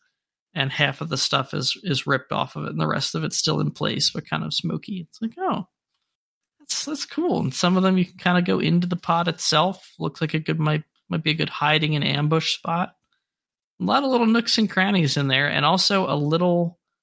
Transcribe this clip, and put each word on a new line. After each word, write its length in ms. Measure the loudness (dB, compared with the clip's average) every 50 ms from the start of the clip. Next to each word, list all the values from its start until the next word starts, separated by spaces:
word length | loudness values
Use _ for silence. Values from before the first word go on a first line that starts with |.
| _ _ _ _ _ _ _ _ _ _ _
And 180 | -4 -4 -2
half 300 | 0 0 0 0 0 -4
of 80 | -6 -4
the 80 | -2
stuff 360 | -2 -2 0 0 -2 -2 -2 -6
is, 240 | -4 -4 -4 -4 -4 -2
is 220 | -2 -2 -2 0
ripped 260 | 0 -2 -2 -2 _
off 240 | -4 -4 -4 -4 -6
of 100 | -8 -8
it 60 | -6
and 100 | -4 -2
the 60 | -2
rest 280 | -2 0 -2 -4 -4 -4
of 80 | -4 -4
it's 140 | -2 -4
still 240 | -2 -2 0 0 0
in 100 | -2 -2
place, 400 | -4 -4 -4 -4 -2 0 -2 -2
but 180 | -2 -4 -8 -6
kind 140 | -6 -4 -4
of 100 | -4 -6
smoky. 540 | -6 -4 -4 -6 -6 -8 -10 -10 -10 -10 -14
It's 120 | -12 -10
like, 140 | -10 -10 -6
"Oh, 300 | -6 -4 -4 -4 -4 -8 -12 _ _ _ _ _ _ _ _ _ _ _ _ _ _ _ _ _ _
that's, 240 | _ -8 -6 -6 -6
that's 220 | -6 -6 -8 -8
cool." 340 | -6 -4 -2 0 0 0 0
And 140 | -2 -2 -2
some 240 | 0 2 2 4
of 60 | 4 4
them 140 | 4 4
you 80 | 2 0
can 120 | 0 -4
kind 200 | -4 0 2 2
of 60 | 2 2
go 160 | 2 0 0
into 280 | 2 2 2 2 2
the 100 | 0 -4
pod 320 | -4 -2 0 0 0 0 -2
itself. 640 | -4 -2 -2 2 2 4 2 2 0 -6 -14 -20 -10 -6
Looks 200 | -6 -6 -4 -4
like 140 | -4 -2 -2
a 60 | -2
good, 200 | -2 -2 -2 0
might, 240 | 2 2 2 0 -2 _ _ _ _
might 160 | _ -4 -2 0
be 80 | -2
a 40 | 0
good 140 | 0 -2 -4
hiding 460 | -2 -2 0 2 2 2 2 0 0
and 80 | 0 0
ambush 520 | 0 0 0 2 2 2 0 0 -2 -4
spot. 380 | -4 -4 -4 -2 -2 -4 -6 _ _ _ _ _ _ _ _ _ _ _ _ _ _ _ _ _ _
A 60 | -2
lot 180 | 0 2 2 2
of 60 | 2
little 180 | 2 4 4
nooks 300 | 4 4 2 2 2 2
and 120 | 2 0 2
crannies 460 | 2 2 2 4 4 4 2 2 2
in 140 | 0 0 2
there, 180 | 2 2 2
and 160 | 2 2 2 2
also 480 | 4 4 4 2 2 2 2 2 0
a 60 | 0
little 600 | 0 2 2 2 2 2 2 4 2 2 0 -4 _ _ _ _ _